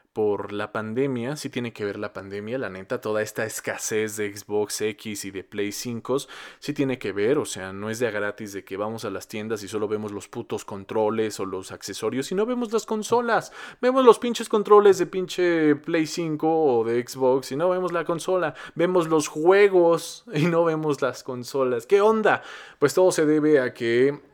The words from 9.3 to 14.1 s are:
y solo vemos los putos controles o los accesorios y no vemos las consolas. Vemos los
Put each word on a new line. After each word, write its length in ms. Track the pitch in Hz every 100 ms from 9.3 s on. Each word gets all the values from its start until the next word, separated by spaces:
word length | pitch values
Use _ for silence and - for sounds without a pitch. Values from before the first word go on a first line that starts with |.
| 107 110 107
y 60 | 95
solo 180 | 107 107
vemos 240 | 107 107
los 160 | 101 -
putos 380 | 120 104 107 -
controles 760 | 98 95 110 107 110 110 -
o 60 | 95
los 260 | 95 95
accesorios 580 | 92 - 95 110 123 -
y 20 | 190
no 100 | 226
vemos 280 | 247 226
las 120 | 220 -
consolas. 680 | 220 202 233 233 208 - - - -
Vemos 240 | 247 262
los 160 | 254